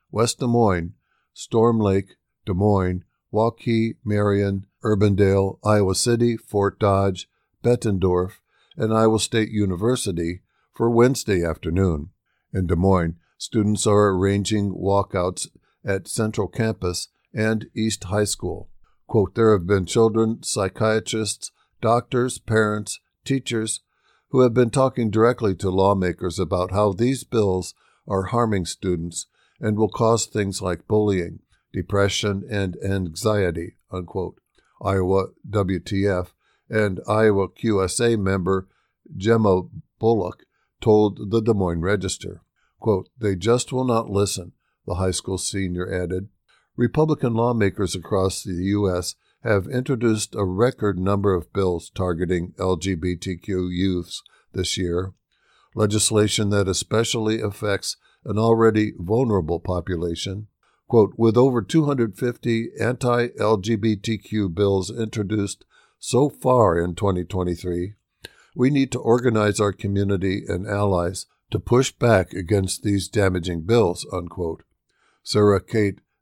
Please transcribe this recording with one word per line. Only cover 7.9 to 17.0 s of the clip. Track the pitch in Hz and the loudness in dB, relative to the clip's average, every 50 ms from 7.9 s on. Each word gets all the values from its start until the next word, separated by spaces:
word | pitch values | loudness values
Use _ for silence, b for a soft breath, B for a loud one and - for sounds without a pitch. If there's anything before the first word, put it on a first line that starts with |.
| 98 95 90 92 90 90 92 95 - - _ b b b b b b | -2 0 2 2 2 2 0 -2 -6 -14 _ b b b b b b
and | b 113 110 110 | b -2 0 2
Iowa | 110 113 110 110 107 | 4 4 4 4 2
State | - - - 113 107 - | 0 -2 -2 -2 -2 -2
University | 110 104 104 95 92 85 104 117 127 123 - 104 90 85 85 85 90 92 _ _ _ _ _ _ _ | -2 -2 0 0 0 0 0 0 0 0 -2 -4 -4 -4 -4 -4 -6 -8 _ _ _ _ _ _ _
for | - 113 117 | -2 0 2
Wednesday | 120 117 120 127 139 - - - 101 90 85 | 4 6 6 4 4 0 -2 0 0 0 0
afternoon. | 85 78 - - 85 80 92 95 92 82 76 73 - - _ _ _ _ _ _ _ - | 0 -2 -4 -4 -2 0 2 2 2 0 -2 -4 -10 -16 _ _ _ _ _ _ _ -6
In | 98 92 | -4 -2
Des | 85 90 | 0 0
Moines, | 82 92 98 95 90 85 82 82 - _ _ _ | 2 4 4 4 4 2 -2 -4 -8 _ _ _
students | - - - - 117 101 104 104 98 - | -16 -12 -4 -2 0 2 2 0 0 2
are | 107 104 104 104 101 | 2 4 4 4 4
arranging | 95 90 92 98 101 101 101 - 107 104 101 101 92 | 2 2 2 2 0 0 -2 -2 -2 -2 -2 -2 -4
walkouts | - 92 98 98 101 95 - - 95 87 92 90 - - - _ _ _ _ _ _ - | -4 -2 0 0 0 0 0 -2 -2 -2 -2 -4 -6 -10 -14 _ _ _ _ _ _ -6
at | - 98 95 87 - | -4 -4 -4 -4 -6
Central | - - 110 110 107 - 101 90 | -6 -4 -4 -4 -2 -4 -6 -4
Campus | - - 110 110 110 - - 90 87 - | -4 -2 -2 -2 -2 -4 -4 -6 -4 -6